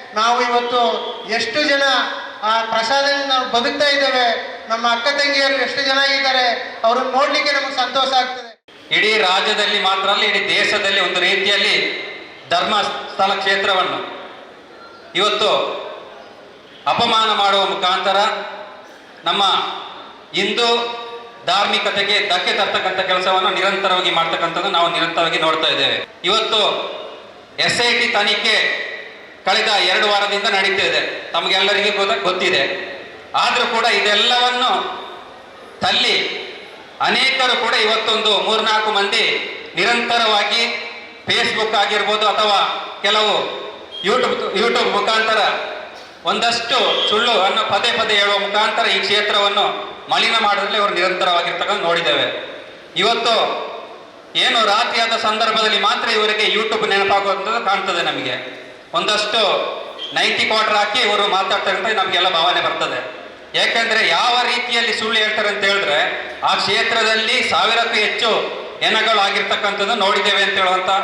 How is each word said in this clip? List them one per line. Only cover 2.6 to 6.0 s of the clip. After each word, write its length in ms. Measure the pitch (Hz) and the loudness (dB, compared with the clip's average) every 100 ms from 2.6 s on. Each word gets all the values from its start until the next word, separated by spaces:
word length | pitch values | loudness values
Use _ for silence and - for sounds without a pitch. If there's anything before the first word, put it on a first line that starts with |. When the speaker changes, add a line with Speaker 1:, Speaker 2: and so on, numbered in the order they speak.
Speaker 1:
ಪ್ರಸಾದದಿಂದ 680 | 226 226 220 277 277 277 277 | 2 0 2 2 2 0 0
ನಾವು 180 | 262 254 | 0 2
ಬದುಕ್ತಾ 380 | 240 254 285 294 | 0 0 2 2
ಇದ್ದೇವೆ, 680 | 277 269 254 240 220 - - - | 4 2 2 2 0 -6 -10 -4
ನಮ್ಮ 220 | 226 240 | 0 2
ಅಕ್ಕ 160 | 233 285 | 2 0
ತಂಗಿಯರು 460 | 269 285 277 277 | 2 2 2 2
ಎಷ್ಟು 280 | 277 247 277 | 2 0 -2
ಜನ 160 | 277 269 | 0 2